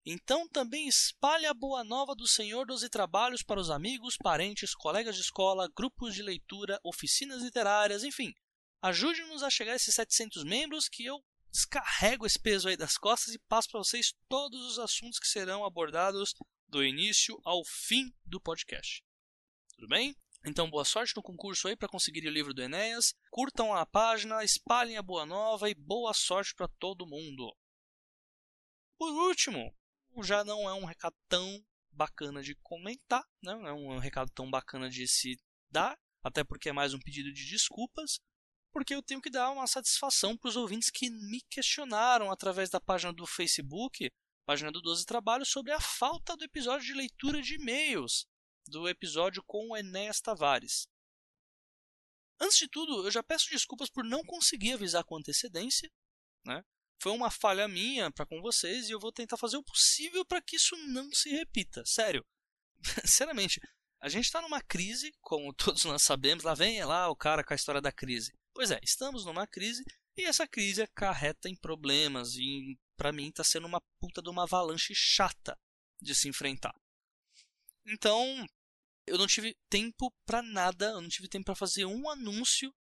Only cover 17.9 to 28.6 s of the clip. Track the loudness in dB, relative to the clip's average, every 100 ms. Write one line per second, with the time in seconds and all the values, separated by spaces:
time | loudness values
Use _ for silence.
17.9 | 2 2 -6 -10 -6 -4 -6 -6 -8 -8
18.9 | -10 -12 _ _ _ _ _ -20 -16 -2
19.9 | 0 0 -4 _ -12 -4 -2 0 0 0
20.9 | 0 0 -4 -8 -10 -6 -2 -2 -2 -4
21.9 | -2 -2 -2 -2 0 -2 -2 -4 -2 -2
22.9 | 2 0 0 _ -2 -2 0 2 2 2
23.9 | 4 6 4 0 0 2 2 4 4 4
24.9 | -2 -4 -4 -2 -2 0 2 0 -2 -2
25.9 | -2 0 2 2 2 0 -4 -6 -4 -6
26.9 | -6 -10 -10 -10 -10 -12 -12 _ _ _
27.9 | _ _ _ _ _ _ _